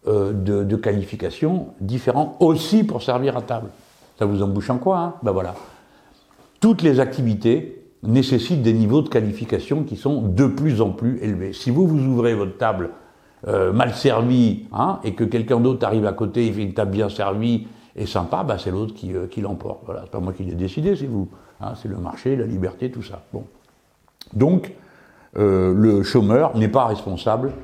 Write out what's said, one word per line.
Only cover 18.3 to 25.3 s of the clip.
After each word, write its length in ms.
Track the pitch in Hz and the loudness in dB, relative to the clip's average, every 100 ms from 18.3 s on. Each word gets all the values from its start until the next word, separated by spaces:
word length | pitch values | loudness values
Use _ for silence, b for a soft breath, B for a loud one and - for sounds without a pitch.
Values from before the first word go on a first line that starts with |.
| 90 | -2
bah, 140 | 170 98 | -2 -4
c'est 120 | 95 | -4
l'autre 240 | 92 110 | -4 -4
qui, 200 | 107 95 | -8 -8
euh, 120 | 92 90 | -6 -6
qui 160 | - | -6
l'emporte. 380 | 101 95 - - | -6 -6 -8 -12
Voilà, 180 | - - | -10 -12
c'est 60 | 92 | -10
pas 100 | 104 | -8
moi 120 | 92 | -6
qui 120 | 95 | -6
l'ai 100 | 95 | -6
décidé, 420 | 85 95 151 160 180 | -4 -4 -2 -2 -2
c'est 100 | 135 | -2
vous. 220 | 110 92 B B B | -6 -6 B B B
Hein, 120 | 101 | -12
c'est 140 | - 110 | -10 -10
le 100 | 95 | -8
marché, 380 | 87 - 127 135 | -8 -6 -2 -2
la 100 | 110 | -2
liberté, 440 | 95 92 - 127 | -4 -4 -4 -8
tout 120 | 123 | -8
ça. 180 | 104 92 - | -14 -16 -12
Bon. 100 | 101 - _ _ _ _ _ _ _ - | -12 -12 _ _ _ _ _ _ _ -10
Donc, 400 | - 139 185 - B B B B B B | 0 2 2 0 B B B B B B